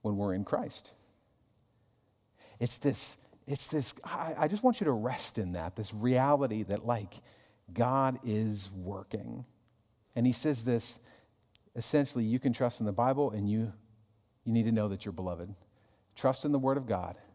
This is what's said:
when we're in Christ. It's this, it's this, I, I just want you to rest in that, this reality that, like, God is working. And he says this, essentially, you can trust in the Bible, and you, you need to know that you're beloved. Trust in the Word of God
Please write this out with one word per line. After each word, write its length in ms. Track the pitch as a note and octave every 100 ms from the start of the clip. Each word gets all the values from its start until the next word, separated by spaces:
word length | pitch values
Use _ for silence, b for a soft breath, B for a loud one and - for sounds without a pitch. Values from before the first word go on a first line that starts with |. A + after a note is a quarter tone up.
when 140 | G#2+ G2+
we're 180 | G2+
in 100 | F#2
Christ. 480 | G#2 - A#3 - - - _ _ _ _ _ _ _ _ _ _ _ _ _ B B B
It's 180 | A#2+ -
this, 380 | C#3+ G#2+ - - b b -
it's 200 | C#3+ -
this, 280 | D#3 C3 -
I, 300 | - - E3 -
I 100 | D3+
just 140 | G#3
want 180 | B3+ A#3+
you 40 |
to 80 | E3
rest 460 | A#2 A#2 C3 - -
in 140 | F#2
that, 220 | F2 E2
this 180 | - G#2
reality 720 | G#2+ A#2+ B2+ C3+ C#3+ C3+ A2
that, 220 | G2 G2+ A2+
like, 280 | A#2 G2+ - b b b b -
God 460 | F2 A#2+ C3+ C3+ B2+
is 480 | A#2+ G#2+ A2 G#2 G2
working. 760 | F#2+ F2+ G2+ - G#2 - - B2 _ _ _ _ _ _
And 120 | - B2
he 60 |
says 300 | A#2 D#3 C3
this, 380 | A2+ A#2 - - b b b b _ _ _
essentially, 500 | B2 - D3+ C#3 B2+
you 140 | A2 B2
can 140 | C3
trust 280 | A#2 B2 -
in 60 | G#2+
the 60 |
Bible, 380 | G2 B2 C3+ C#3
and 200 | G#2 G2+
you, 220 | G#2+ A2+ - - _ _ _ _ _
you 80 | -
need 140 | A2+ A2+
to 60 |
know 160 | A2 G#2
that 160 | F#2+
you're 80 | G#2
beloved. 400 | F2 F#2 E2+ F2 G2+ - b b b b
Trust 300 | - C3+ C3
in 80 | D3
the 60 | C#3+
Word 180 | C3 C#3
of 100 | B2+
God 300 | F#2+ F2 - -